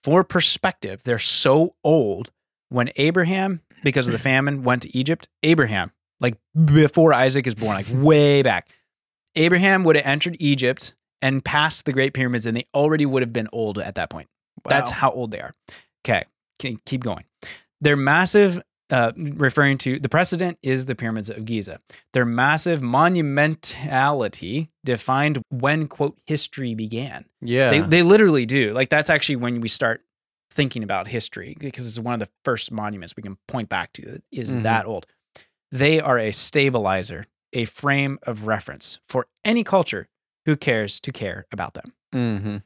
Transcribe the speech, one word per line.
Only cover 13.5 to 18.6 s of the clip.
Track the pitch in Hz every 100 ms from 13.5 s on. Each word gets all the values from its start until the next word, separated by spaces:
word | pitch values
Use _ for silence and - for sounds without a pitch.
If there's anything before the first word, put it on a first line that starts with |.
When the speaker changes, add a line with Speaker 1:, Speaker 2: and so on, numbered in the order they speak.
Speaker 1:
old | 117 110 104
at | 95 95
that | 85
point. | 82 - _ _ - -
That's | 143 123
Speaker 2:
Wow. | 120
Speaker 1:
how | 131
old | 127 117
they | -
are. | 65 - - - _ _ -
Okay, | 101 - _ _ _
ke-, | 131 110
keep | - 131
going. | 120 87 - _ - - _ _
They're | 147 143
massive, | 135 156 185 208 202 175